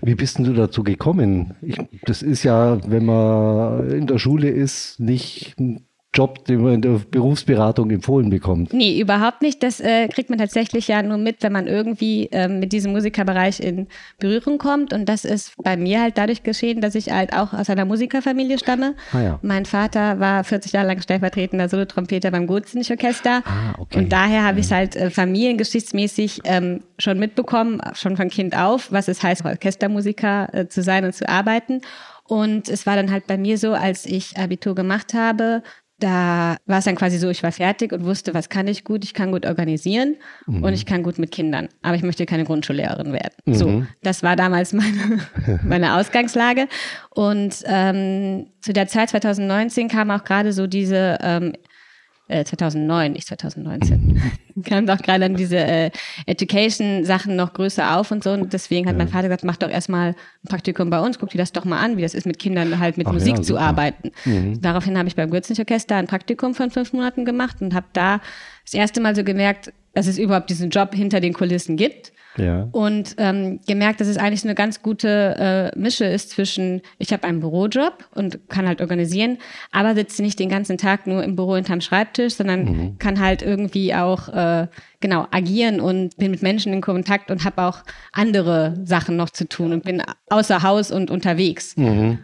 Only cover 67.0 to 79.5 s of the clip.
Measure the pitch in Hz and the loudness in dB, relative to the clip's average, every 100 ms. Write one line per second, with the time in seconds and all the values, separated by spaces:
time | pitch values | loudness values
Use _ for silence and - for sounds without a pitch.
67 | 247 254 240 240 247 - 190 180 - 185 | -2 -2 -2 -2 -2 -4 -2 -2 -2 0
68 | 185 208 - - - - - 202 208 247 | 2 0 -4 -16 -20 -20 -8 0 0 2
69 | 220 208 196 196 202 202 - - _ - | 2 2 0 2 2 0 -6 -20 _ -2
70 | 180 190 214 190 - 175 175 202 196 202 | 0 0 2 2 0 -4 0 2 0 0
71 | 202 190 175 170 180 175 175 160 240 - | 0 2 0 0 0 0 -2 0 0 -2
72 | - _ - - 90 87 113 220 208 208 | -14 _ -12 -2 0 0 -2 0 0 0
73 | 196 - 202 196 190 180 - 202 208 214 | -4 -2 0 0 -2 -4 -4 0 0 2
74 | 208 196 202 208 220 202 208 214 220 208 | 0 0 0 0 -2 0 -2 -2 -4 -2
75 | 214 208 202 - 190 190 180 - 214 - | 2 2 2 2 0 2 0 -2 -2 0
76 | 202 196 - - 196 - 185 180 - - | 0 0 -2 -4 -2 -2 -2 -2 -8 -12
77 | - 220 170 170 160 170 208 247 311 - | -4 -2 0 -2 0 0 0 2 0 -2
78 | - - 196 - - 190 185 170 175 175 | -10 -6 -6 -6 -6 -2 0 0 -2 0
79 | 170 185 233 247 - | 0 0 0 -2 -8